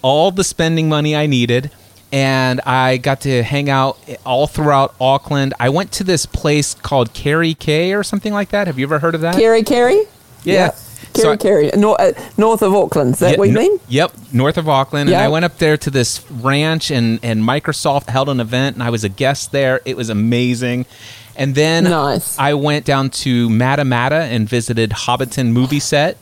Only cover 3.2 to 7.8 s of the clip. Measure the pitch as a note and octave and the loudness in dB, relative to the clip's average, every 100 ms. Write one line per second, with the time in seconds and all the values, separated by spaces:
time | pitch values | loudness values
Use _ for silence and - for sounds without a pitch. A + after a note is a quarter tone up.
3.2 | C#3 B2+ A2 C#3+ C#3+ C3+ C3+ - - A#2+ | 0 0 0 -2 0 0 0 -4 -14 -12
4.2 | B2+ C3 D3 - D3+ C#3 C3+ - B2+ C#3 | -4 0 0 0 2 2 2 0 0 0
5.2 | - C#3+ C3+ - B2+ D#3+ - - F#3 E3 | 0 -2 -2 -2 0 0 -4 -6 -2 -2
6.2 | - - D#3 D3 C#3+ - - C#3 A#2 - | -2 -4 0 0 -2 -6 -2 0 0 -4
7.2 | C#3+ D#3+ E3 D#3+ D#3 D3+ | -2 0 -2 -4 -2 0